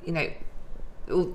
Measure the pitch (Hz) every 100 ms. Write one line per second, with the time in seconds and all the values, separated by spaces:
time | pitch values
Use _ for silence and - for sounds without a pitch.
0 | - 160 139 - - - - - - -
1 | - 180 175